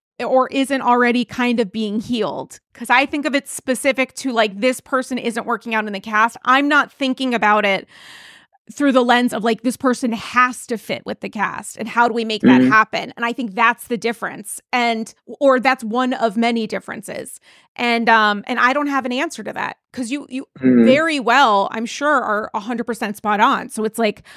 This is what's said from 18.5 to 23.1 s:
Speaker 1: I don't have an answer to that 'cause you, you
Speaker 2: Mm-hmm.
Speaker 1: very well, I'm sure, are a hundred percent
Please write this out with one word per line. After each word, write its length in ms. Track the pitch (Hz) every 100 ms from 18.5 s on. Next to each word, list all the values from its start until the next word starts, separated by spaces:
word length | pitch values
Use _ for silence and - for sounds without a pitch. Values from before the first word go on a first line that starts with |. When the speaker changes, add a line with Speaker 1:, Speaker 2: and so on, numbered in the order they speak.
| 233
Speaker 1:
I 140 | 247
don't 160 | 277 285
have 180 | 277 247
an 60 |
answer 300 | 247 320 -
to 80 | 208
that 240 | - 208 - _
'cause 180 | - 226
you, 160 | 285 -
you 180 | 262 - -
Speaker 2:
Mm-hmm. 260 | 254 247
Speaker 1:
very 360 | 233 277 330 294
well, 480 | 226 254 262 202 196
I'm 160 | 214 233
sure, 340 | - 285 277
are 280 | 214 208 214
a 80 | 214
hundred 240 | 202 233 233
percent 280 | 220 226